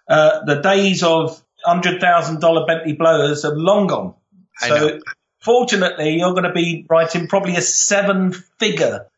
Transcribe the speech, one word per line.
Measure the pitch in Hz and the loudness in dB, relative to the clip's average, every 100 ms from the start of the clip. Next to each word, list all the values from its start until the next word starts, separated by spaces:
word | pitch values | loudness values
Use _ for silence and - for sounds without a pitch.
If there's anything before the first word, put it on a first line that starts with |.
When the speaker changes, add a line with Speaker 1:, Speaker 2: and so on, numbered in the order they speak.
| - | 0
Speaker 1:
uh, | 151 156 156 147 | 4 4 2 -2
the | 143 | 0
days | 190 196 196 170 | 0 2 2 0
of | 170 165 160 - _ _ | 2 0 -2 -8 _ _
hundred | 175 180 175 180 | -2 0 0 0
thousand | 180 170 156 156 | 2 2 0 0
dollar | 165 165 156 | 2 2 0
Bentley | 165 160 | -2 -4
Blowers | 143 165 156 143 147 | 0 2 4 0 -2
are | 151 | -4
long | 151 165 208 185 | -2 0 2 0
gone. | 123 92 - _ _ _ - | -2 -6 -14 _ _ _ -8
Speaker 2:
I | 120 | -2
Speaker 1:
So | 151 151 | 2 0
Speaker 2:
know. | - - - _ _ | -2 -12 -18 _ _
Speaker 1:
fortunately, | 214 240 233 208 180 160 156 165 | 0 2 2 0 -2 -2 -2 0
you're | 180 | 0
gonna | 180 175 | 0 -2
be | 175 170 160 - | -2 -4 -4 0
writing | 165 160 175 160 | 2 2 -2 -2
probably | 196 180 | -2 -2
a | 170 | -2
seven-figure | 170 - - 202 196 190 185 - - - 214 165 131 107 - | -2 -2 0 0 0 0 -2 -4 -12 -6 -4 -2 -2 -4 -12